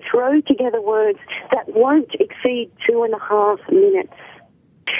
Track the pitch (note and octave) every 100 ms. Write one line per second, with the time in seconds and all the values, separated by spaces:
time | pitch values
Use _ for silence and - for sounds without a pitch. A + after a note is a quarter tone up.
0 | - A#3 B3+ D4+ D4 C4+ B3 A3+ G#3 G#3+
1 | G#3+ G3 - - - C4 - A3 C4 D4+
2 | B3 - - - B3 B3 A3+ - - A#3
3 | A3+ G#3+ - G#3 G#3 G3+ - F#3+ G3+ F#3
4 | - - - - _ _ _ _ -